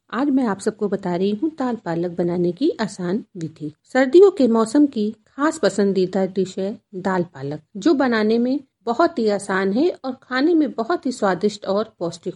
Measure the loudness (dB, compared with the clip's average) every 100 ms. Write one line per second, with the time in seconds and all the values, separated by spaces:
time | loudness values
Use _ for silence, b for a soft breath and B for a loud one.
0 | -10 -4 0 2 0 -2 -4 -4 -4 -2
1 | -2 -2 0 -2 -4 -4 -4 -4 -4 -4
2 | -4 -2 -2 0 -2 0 -2 -2 -6 -6
3 | -4 -4 -6 -10 -12 -10 -14 -14 _ 0
4 | 6 8 8 6 2 2 2 4 2 2
5 | -4 -6 _ -4 -2 2 0 2 0 2
6 | 0 0 -2 -2 -4 -4 -8 -8 _ -6
7 | -2 -2 -4 -6 -10 -10 _ -2 0 2
8 | 2 2 2 2 0 -2 -6 _ -4 0
9 | 0 2 0 0 -2 -2 0 0 0 -2
10 | -8 -10 -6 0 2 2 0 -2 -4 -2
11 | -4 -2 0 2 -2 -2 -4 -4 -4 -6
12 | -8 -8 -12